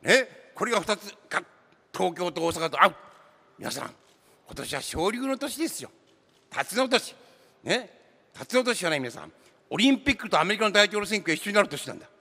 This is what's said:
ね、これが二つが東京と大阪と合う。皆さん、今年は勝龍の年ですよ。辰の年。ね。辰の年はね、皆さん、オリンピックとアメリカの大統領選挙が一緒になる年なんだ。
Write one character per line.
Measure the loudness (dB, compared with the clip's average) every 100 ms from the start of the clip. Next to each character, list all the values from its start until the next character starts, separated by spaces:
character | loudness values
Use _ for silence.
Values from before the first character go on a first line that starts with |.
| 6
ね、 | 4 4 -10 -20 -6
こ |
れ | 0
が | 0
二 | 0 -4
つ | -4 -20 _
が | -6 -6 _ _ _ _
東 | -2 -2 0
京 | -4
と | -2
大 | -4
阪 | -2 -4
と | 4
合 | 4
う。 | 4 -20 -20 -20 _ _ _
皆 | -8
さ | -8
ん、 | -10 -12 _ _ _ _ _
今 | -12
年 | -6
は | -6
勝 | -6 -2 -2
龍 | 0
の | -4 -4
年 | -4 -4
で | -6
す | -6
よ。 | -14 _ _ _ _ _ _
辰 | -6 -4 0
の | 2
年。 | 0 -2 -16 -20 _ _ _
ね。 | -2 -2 -2 -18 _ _ _
辰 | -18 0 0
の |
年 | 2 0 0
は |
ね、 | 0
皆 | -2
さ | -8
ん、 | -16 _ _ _ _
オ | 2
リ | 4
ン | 4
ピ | 2
ッ | -2
ク | 0
と | 2
ア | 2
メ |
リ | 2
カ |
の | 2
大 | 4 4
統 | 2
領 | -2
選 | -4
挙 | -2
が | -2
一 |
緒 | 0
に | 2
な |
る | 2
年 | 0 -10
な |
ん | -12
だ。 | -14 _